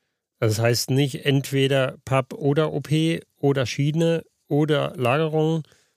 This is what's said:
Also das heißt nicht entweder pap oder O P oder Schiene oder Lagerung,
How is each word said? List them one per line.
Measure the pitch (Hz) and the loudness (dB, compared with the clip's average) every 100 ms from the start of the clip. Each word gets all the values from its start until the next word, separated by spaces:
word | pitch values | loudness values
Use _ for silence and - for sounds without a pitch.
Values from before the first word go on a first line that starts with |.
| _ _ _ _ | _ _ _ _
Also | 117 107 | -2 0
das | |
heißt | 117 120 - | 0 0 0
nicht | 135 143 160 147 | 0 0 -2 -2
entweder | 139 131 135 131 135 131 - | 0 0 0 2 2 0 -4
pap | - 135 131 | -2 -2 -2
oder | - 143 147 156 | -4 -2 0 0
O | 151 | -2
P | 135 156 160 165 - _ | -2 0 0 -2 -8 _
oder | 143 139 120 | 0 0 -2
Schiene | - 143 156 165 165 - _ - | -2 0 2 0 0 -4 _ -4
oder | 143 151 147 139 123 | 0 2 0 -2 -2
Lagerung, | 123 143 160 156 156 160 - _ _ | 0 2 0 0 0 0 -4 _ _